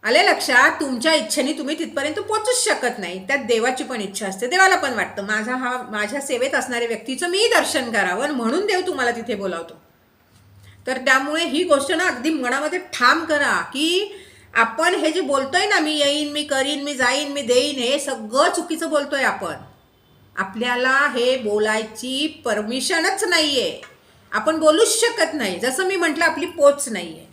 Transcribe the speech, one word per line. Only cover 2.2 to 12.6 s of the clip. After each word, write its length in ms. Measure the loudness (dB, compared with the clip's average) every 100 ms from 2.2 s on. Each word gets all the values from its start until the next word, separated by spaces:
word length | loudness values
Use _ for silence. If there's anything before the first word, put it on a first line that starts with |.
| -2 -2 0 0
शकत 360 | 0 0 -2 -4
नाही. 280 | -8 -8 -4
त्यात 120 | -4
देवाची 440 | 2 2 2 -2
पण 180 | -6 -6
इच्छा 260 | -6 -6 -8
असते. 200 | -6 -2
देवाला 280 | 4 6 4
पण 180 | 0
वाटतं, 300 | -2 -4 -4
"माझा 320 | -4 -2 -2 -4
हा, 260 | -4 -6 -6
माझ्या 300 | -6 -4 -4
सेवेत 340 | -4 -2 0 -2
असणाऱ्या 320 | -2 -4 -4
व्यक्तीचं 420 | -4 -6 -6 -2
मी 180 | 2 4 4
दर्शन 360 | 2 -2 -2
करावं," 380 | 0 0 0 -2
म्हणून 360 | -2 0 0 0
देव 160 | 0 -2
तुम्हाला 240 | -2 -2
तिथे 240 | -2 -6 -6
बोलावतो. 460 | -4 -6 -8 -16 _ _ _ _ _ _ _ -20 -20 -16 -6
तर 100 | -4
त्यामुळे 480 | 4 4 4 -2 -2
ही 180 | -2
गोष्ट 280 | 4 2 2
ना 160 | 0 0
अगदी 220 | 0 -2
मनामध्ये 500 | 0 0 -2